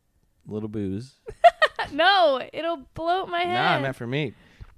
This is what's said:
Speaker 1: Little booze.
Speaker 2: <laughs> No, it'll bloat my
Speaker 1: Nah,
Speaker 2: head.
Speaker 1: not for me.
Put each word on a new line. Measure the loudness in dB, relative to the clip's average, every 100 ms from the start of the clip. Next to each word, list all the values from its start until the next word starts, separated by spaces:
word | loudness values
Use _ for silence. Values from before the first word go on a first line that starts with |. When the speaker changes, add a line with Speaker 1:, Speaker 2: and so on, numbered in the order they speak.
| _ _ _ _ -10
Speaker 1:
Little | -8 -6
booze. | -4 -4 -4 -8 _ -18
Speaker 2:
<laughs> | 4 4 6 0 -2 -6
No, | 0 4 4 4 2 -4
it'll | -6 -6 -6 -8 -8
bloat | -2 -2 -2
my | -4
Speaker 1:
Nah, | -2
Speaker 2:
head. | 0 2 2
Speaker 1:
not | -2 -6
for | -6
me. | -4 -4 -6 -18 -20 -20